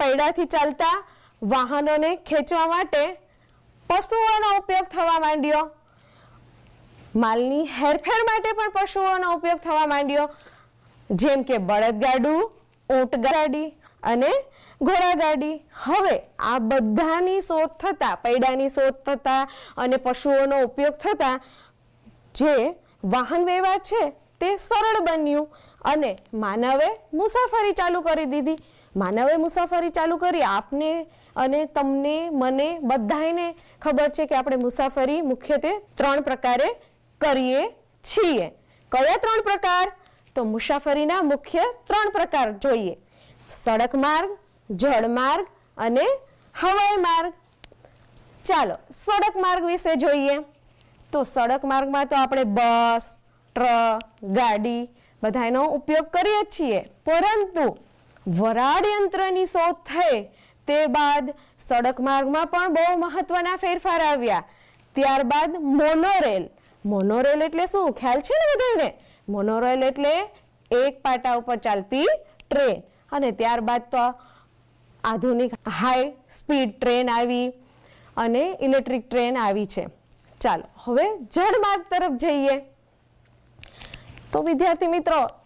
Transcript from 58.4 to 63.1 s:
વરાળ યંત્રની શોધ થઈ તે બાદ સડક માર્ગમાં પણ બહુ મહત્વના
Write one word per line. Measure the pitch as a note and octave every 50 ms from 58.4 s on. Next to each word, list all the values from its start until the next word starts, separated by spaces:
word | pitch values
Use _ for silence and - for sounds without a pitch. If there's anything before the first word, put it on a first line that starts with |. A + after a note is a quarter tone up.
| G#3+
વરાળ | A3+ A3+ A#3 B3+ C#4 D#4 F#4+ G#4 G#4 G#4
યંત્રની | G#4 G4+ F#4 G4 F#4 F#4+ F#4+ F#4 F#4 F#4 F4 -
શોધ | F4 E4 F4 F4+ - - -
થઈ | C#4+ E4+ F4+ D#4+ B3+ G#3+ G3+ - - _ _ _ _ _ _
તે | - C#4+ D4+ D#4 C#4+ B3 D4
બાદ | D4 C#4+ D4 D4 C4 C#4+ C#4+ - - _ _ - -
સડક | - B3+ A#3+ A#3+ B3+ B3+ B3+ B3+ C4+
માર્ગમાં | C#4 C4+ C4+ C4+ D4 D#4 E4+ E4 F4
પણ | F4 F4+ F#4 D4+ E4
બહુ | E4+ F4 F4+ E4+ F4
મહત્વના | E4+